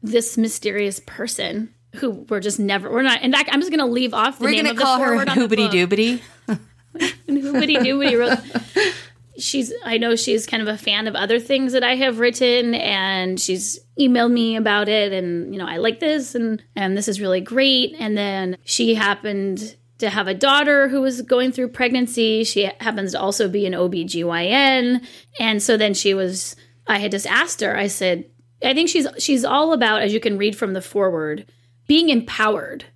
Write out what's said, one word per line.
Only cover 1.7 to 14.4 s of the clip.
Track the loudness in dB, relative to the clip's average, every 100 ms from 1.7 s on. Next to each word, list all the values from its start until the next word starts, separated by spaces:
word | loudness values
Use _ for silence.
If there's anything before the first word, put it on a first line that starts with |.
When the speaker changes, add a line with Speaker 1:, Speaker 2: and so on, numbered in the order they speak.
| _ _ -6
Speaker 1:
who | -6 -6 -6
we're | -4
just | -2 -2
never, | 0 0 0
we're | 0
not, | 2 2
in | 2
fact, | 2 2
I'm | 0
just | 0
gonna | 0 0
leave | 0 -2 0
off | 0 0
the | 0
Speaker 2:
We're |
Speaker 1:
name | 2 0
Speaker 2:
gonna |
Speaker 1:
of | 2
the |
Speaker 2:
call | 2 2
her | 2
Speaker 1:
foreword | 2 2
on | 2
the | 2
Speaker 2:
Hoobity | 2 2 2 2
Speaker 1:
book. |
Speaker 2:
Doobity. | 4 2 0 -6 -18 -6
Speaker 1:
<laughs> | -6 -6 _ _ -4 -4 -4 -2
And | -2
Hoobity | 0 0 2 2
Doobity | 2 2 2 2
wrote, | 2 0 -2 -8 -4 0 0 -2 -14 _
Speaker 2:
<laughs> | -20 -10
Speaker 1:
she's, | -6 -4 -4 -6 -4
I | -2
know | 0 0
she's | 0 -2 -2
kind | -4
of | -4
a | -4
fan | -2 0 0
of | -2
other | 0 0
things | 2 0 2
that | 2
I | 2 2
have | 0 2
written, | 0 2 2 2 2 0
and | 0 -2 0 -2 -2 -2
she's | -2 -2 -4 -10 _ 0
emailed | 2 4 4
me | 4